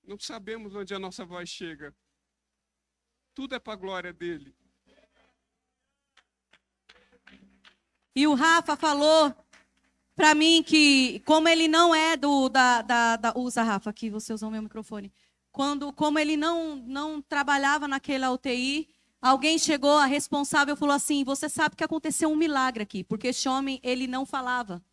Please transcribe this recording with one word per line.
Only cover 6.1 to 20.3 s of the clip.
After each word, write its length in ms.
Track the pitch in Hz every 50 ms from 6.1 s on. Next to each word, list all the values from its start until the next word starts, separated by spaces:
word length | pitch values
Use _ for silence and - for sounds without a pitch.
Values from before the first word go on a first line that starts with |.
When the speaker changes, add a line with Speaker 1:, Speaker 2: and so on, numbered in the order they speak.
| _ _ _ _ _ _ _ _ _ _ _ _ _ _ _ _ - _ _ _ _ _ _ - - - - _ _ _ _ - _ _ _ _ _ _ _ _ _
Speaker 2:
E 100 | 262 285
o 80 | 302 294
Rafa 420 | 247 294 330 330 339 330 - 294
falou 600 | - - 311 294 285 294 302 311 320 311 285 233 _ _ _ _ _ _ _ _ _ _ _ _ _ _ _ _
pra 180 | - 302 311 302
mim 300 | 302 311 320 330 330 -
que, 560 | - 311 311 302 285 277 269 254 247 - 208
como 280 | _ - 311 311 320
ele 200 | 339 330 320 330
não 260 | 320 311 330 349 339 330
é 240 | 311 320 320 330
do, 320 | 262 285 285 285 277 262 262
da, 320 | 220 262 254 247 247 233
da, 340 | 220 220 240 240 233 233 226
da, 200 | 226 220 233 -
usa, 240 | 254 247 247 - 247
Rafa, 320 | 226 226 208 196 - 214 208
que 160 | - - 220
você 240 | 202 214 214 - 226
usou 160 | 214 220 220
meu 140 | 220 220 220
microfone. 500 | 208 _ 220 214 - 220 208 196 196 _ _ _ _ _ _ _ _
Quando, 420 | _ - 277 285 285 277 285 285 277
como 240 | - 302 302 294
ele 180 | 311 302 302 311
não, 420 | 294 302 330 339 339 330 320 294
não 440 | 269 233 240 269 277 294 311 311 302
trabalhava 680 | 277 _ 311 285 285 269 285 277 277 277 285 302 285
naquela 440 | 285 269 269 - - 277 269 262 262
U 60 | 254 262
T 160 | _ 277 240
I, 340 | 247 247 269 285 302 311 _ _ _ _ _ _ _
alguém 380 | - 254 262 262 262 311 320 320
chegou, 380 | - - 311 277 254 285 294
a 80 | 302 285
responsável 680 | 254 277 302 - -